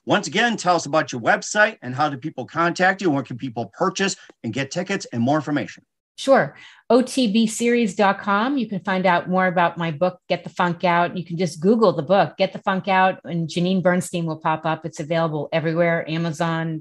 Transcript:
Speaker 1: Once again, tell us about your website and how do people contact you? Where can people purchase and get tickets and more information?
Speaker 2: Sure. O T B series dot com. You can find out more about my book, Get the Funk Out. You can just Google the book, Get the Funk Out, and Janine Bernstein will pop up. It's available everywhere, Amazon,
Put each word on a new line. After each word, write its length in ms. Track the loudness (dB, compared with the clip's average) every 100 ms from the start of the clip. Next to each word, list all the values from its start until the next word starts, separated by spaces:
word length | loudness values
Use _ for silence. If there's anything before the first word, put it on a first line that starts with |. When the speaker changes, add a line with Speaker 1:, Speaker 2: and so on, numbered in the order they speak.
| 0
Speaker 1:
Once 200 | 0 0
again, 300 | 0 0 0
tell 200 | 0 0
us 100 | 2
about 260 | 0 0
your 80 | -2
website 560 | 0 0 0 2 2 0
and 120 | -10
how 140 | -2 -2
do 80 | -2
people 300 | -8 -10 -8
contact 560 | -2 0 2 2 2
you? 80 | 0
Where 120 | 0
can 140 | -2 -8
people 340 | -8 -8 -10
purchase 420 | -2 -2 0 -2 -4 -14 _
and 120 | -8
get 160 | -6 -6
tickets 360 | -6 -4 -6 -4
and 100 | -2
more 140 | 0 0
information? 480 | 0 -4 -4 -12 _ _ _ -8
Speaker 2:
Sure. 380 | 2 4 4 -6 -20 -20 _
O 140 | 2
T 280 | 4 0 2
B 160 | 2 2
series 480 | 0 0 2 0
dot 260 | 2 2 2
com. 360 | -2 0 0 -2
You 100 | -4
can 140 | -6
find 240 | -2 0
out 240 | 2 2 2
more 200 | 0 2
about 280 | 2 0 0
my 140 | -4
book, 280 | 0 -2 -2 _
Get 140 | -6
the 40 | -4
Funk 340 | -2 -2 0
Out. 320 | 2 2 2
You 80 | -2
can 140 | -8 -4
just 240 | -4 0
Google 320 | 2 4 4
the 100 | 2
book, 360 | 2 2 2 0
Get 160 | -2
the 40 | -2
Funk 280 | -4 -2 0
Out, 320 | 4 4 0
and 220 | -6 -6 -4
Janine 340 | -2 0 2
Bernstein 420 | 2 0 -2 -4
will 140 | -4 -4
pop 260 | -2 -2
up. 220 | -2 -4 -6
It's 120 | -10
available 520 | -4 -2 0 -2 -2
everywhere, 560 | -2 0 0 2 0 -2
Amazon, 720 | -4 -4 -2 -2 -2 -4 -6